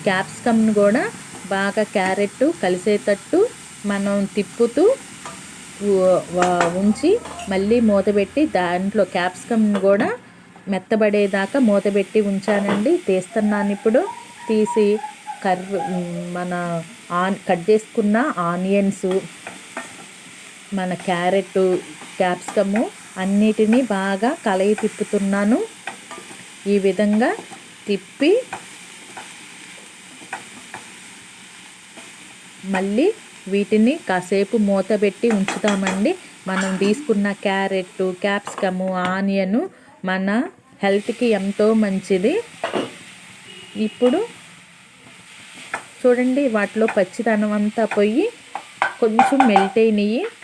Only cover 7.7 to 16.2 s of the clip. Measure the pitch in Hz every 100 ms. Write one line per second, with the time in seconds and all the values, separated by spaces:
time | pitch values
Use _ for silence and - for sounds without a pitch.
7.7 | 240 226 202 196 208 196 - 302 190 175
8.7 | 180 190 214 185 185 180 180 - 226 214
9.7 | 202 190 202 311 494 - - - - -
10.7 | 190 - 220 214 208 202 196 196 277 240
11.7 | 202 208 202 196 214 202 196 208 208 202
12.7 | 202 220 349 - 185 185 220 214 208 202
13.7 | 202 226 233 392 - - - - 220 214
14.7 | 226 208 208 - - - - 196 180 190
15.7 | 196 160 185 175 175